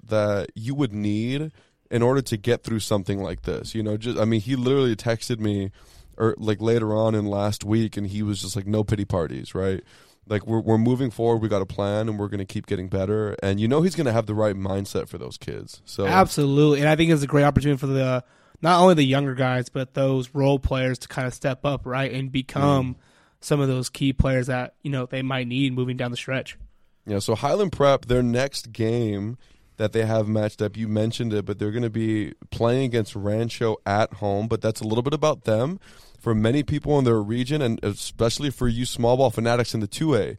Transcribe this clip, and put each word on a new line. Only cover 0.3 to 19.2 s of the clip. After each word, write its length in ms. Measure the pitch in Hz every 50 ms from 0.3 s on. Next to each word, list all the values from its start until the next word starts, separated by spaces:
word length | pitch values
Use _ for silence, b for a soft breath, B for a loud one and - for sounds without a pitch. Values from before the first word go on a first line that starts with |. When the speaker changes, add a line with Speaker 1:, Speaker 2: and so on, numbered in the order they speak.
| 101 101 90 - -
Speaker 1:
you 200 | - 110 123 139
would 180 | 143 147 117
need 580 | 101 107 104 104 104 107 113 123 131 143 156 160 b b b b b b b -
in 120 | - 117
order 200 | 117 120 131 139
to 140 | 123 - 120
get 260 | 104 - 120 117 113
through 180 | - - 113 107
something 400 | - - 107 101 92 - 101 98
like 200 | 95 85 90 -
this. 320 | - 127 82 60 - - -
You 80 | 113
know, 140 | 107 107 104
just, 220 | 107 110 123 113 -
I 60 | 107
mean, 160 | 110 117 110
he 160 | 95 120 135
literally 380 | 127 120 127 135 139 135 123 110
texted 440 | 101 - 120 117 110 - - 123 110
me, 300 | 107 104 101 101 98 98 b b b b b b b b b
or, 180 | - 113 113 -
like, 240 | - 107 110 107 98
later 340 | 107 113 117 117 110 107 107
on 200 | 110 110 110 110
in 120 | 107 104
last 380 | 104 101 101 101 104 104 - -
week, 320 | 107 110 113 113 104 -
and 100 | 101 104 98
he 140 | 101 107
was 180 | 107 104 104 98
just 140 | - 98 -
like, 100 | - 95
"No 160 | 101 107 107 107
pity 200 | - 110 101 101
parties," 500 | - - 90 80 67 62 65 - - -
right? 280 | 80 95 95 95 - - b b b b b b b b -
Like, 180 | 107 101 -
we're, 140 | - 113 113
we're 160 | 85 104 110 110
moving 320 | 113 123 127 120 139 123
forward. 280 | 104 - 113 117 117 113
We 80 | 107 107
got 140 | 104 98
a 40 | 95
plan, 420 | 92 - - 101 101 104 107 110 113
and 100 | 107 101
we're 100 | 101 101
gonna 160 | 104 98 95
keep 220 | - - 107 -
getting 220 | - 104 95 92 92
better. 460 | 98 95 95 95 107 107 110 104 - -
And 160 | - 98 98 101
you 80 | 110 113
know 140 | 135 156
he's 120 | 165 190 -
gonna 180 | 170 156 127
have 140 | 113 117 110
the 80 | 104 107
right 200 | 107 110 107 98
mindset 520 | 98 95 95 95 101 101 - - 95 - -
for 80 | -
those 220 | - 64 64 - -
kids. 420 | - - 60 50 - - - - _
So 200 | - - - 101
Speaker 2:
Absolutely, 760 | 98 - 190 190 170 - - 147 139 139 143 151 151 147 139
and 80 | 143 151
I 80 | 156
think 140 | 151 165 165
it's 120 | 165 147
a 40 | 143 131
great 160 | 147 143 143
opportunity 340 | 147 139 127 131 147 143 131
for 80 | 143
the, 360 | 135 135 135 131 131 127 127 - b b b b b b b
not 200 | 160 160 180 170
only 140 | 180 190 180
the 100 | 156 143
younger 300 | 131 131 139